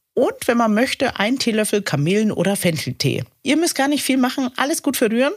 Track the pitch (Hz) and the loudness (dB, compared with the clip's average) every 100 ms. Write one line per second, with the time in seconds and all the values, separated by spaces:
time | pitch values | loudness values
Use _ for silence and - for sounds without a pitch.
0 | _ - 294 523 - 240 226 208 262 - | _ 0 0 0 0 2 2 2 0 0
1 | 262 - 202 254 - 220 214 208 202 143 | -2 0 -2 0 0 0 0 0 -2 -2
2 | 143 202 220 - 175 202 175 160 - 127 | 2 2 2 0 0 0 0 -2 -4 -4
3 | 143 - 123 _ - 294 339 - 277 294 | -2 -2 -6 _ -2 2 2 0 0 0
4 | - 262 247 254 254 - 269 320 - 254 | 0 0 0 0 -4 -2 -2 -2 -2 0
5 | 226 226 269 | 0 2 0